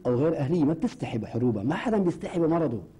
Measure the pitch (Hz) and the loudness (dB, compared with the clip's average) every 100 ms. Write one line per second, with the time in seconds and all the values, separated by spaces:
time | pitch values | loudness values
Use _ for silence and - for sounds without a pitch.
0 | 127 123 160 156 135 175 143 160 240 - | 0 2 2 0 0 2 2 2 -2 -4
1 | - 117 98 113 123 104 120 185 226 214 | -6 -6 -4 0 0 2 -2 -2 0 2
2 | 175 - - 175 160 170 147 110 - | 2 -2 -4 0 2 2 0 -4 -8